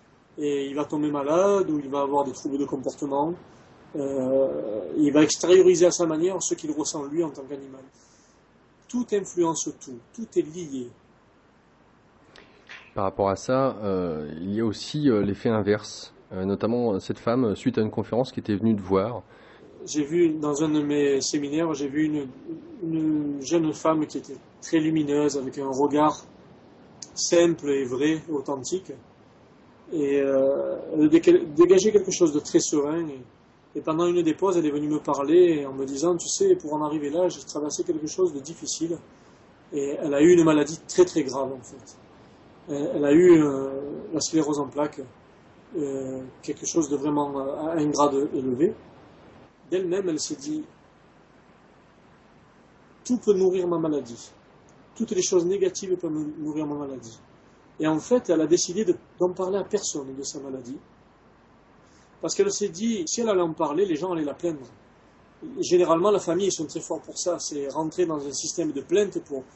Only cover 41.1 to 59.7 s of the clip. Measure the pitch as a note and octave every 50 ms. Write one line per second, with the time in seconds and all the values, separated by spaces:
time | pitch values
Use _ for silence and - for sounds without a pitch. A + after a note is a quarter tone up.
41.1 | - D#3+ C3+ B2+ B2+ C#3 C3 C3 C3+ B2+ A#2+ - C#3 B2+ - - - - - -
42.1 | - - - - - - - - - - - - C#3+ C#3+ D3+ E3+ - D3 D3 C#3+
43.1 | D3+ E3+ F3+ F3+ E3+ D#3 D3+ C#3+ C3+ C3+ C3+ C3+ C3+ C#3 C#3+ C#3+ - - - -
44.1 | E3 C#3+ - - D#3+ D#3+ C#3+ D3+ D3 D3 C#3 B2 C3 D3 D3 D3 - C#3+ B2+ A#2
45.1 | - - - - - - - - - - - - - E3 C#3+ C#3 C3+ C3+ C3 C3
46.1 | C3 C3 C3 C3 - - - D#3 C#3+ - - - - E3+ D3+ C3+ D3 C3+ C#3 D3+
47.1 | D3 C#3+ C#3+ C#3+ C#3 C3+ C3+ C#3 D3 D3+ D3+ D#3+ E3+ D#3 D3 D3 C#3 C#3 D3 C#3
48.1 | C3+ C#3 D3 - F3 C#3 C3 B2+ B2 B2+ E3+ A3 - - - - - - - -
49.1 | - - - - - - - - _ _ - - F3 F#3 F#3 E3 F3+ G3+ F#3+ F3
50.1 | D#3 D3 - - - C3+ - - D#4 D#4 D4+ - - _ - _ _ _ - -
51.1 | - - _ _ - - _ - _ _ _ _ _ - _ _ _ _ - -
52.1 | - _ _ _ _ - _ _ _ _ _ _ _ _ _ _ _ _ - -
53.1 | B3 G#3 - G#3 G3 F#3 F#3+ F3+ F#3 F#3+ F3 F3 E3+ D#3+ D#3+ D#3 D3 C#3 B2 A#2
54.1 | A#2 - - - - - _ _ - - _ - - - - _ - - A3 -
55.1 | G3+ F3+ E3+ - F#3+ F3 E3 F3+ G3 G3 F#3+ F3+ - - G3 F#3 F3+ F3 F3 D#3+
56.1 | D3+ D3+ D3+ D3+ D3+ D#3+ D3+ D3+ D3 D#3 D#3 D3 D3 D3 C#3+ C3+ C3 B2 A2+ A2+
57.1 | - - - _ - - _ - - _ _ _ _ - D#3 D#3 D#3 D3+ - -
58.1 | B3 B3 - F#3 E3 D#3+ D#3+ D3+ E3+ E3+ - F#3 E3+ G#3+ A3 F3 E3+ - - -
59.1 | _ - F3+ F3+ F3 F#3+ F#3 F#3 G3+ F#3+ F#3 -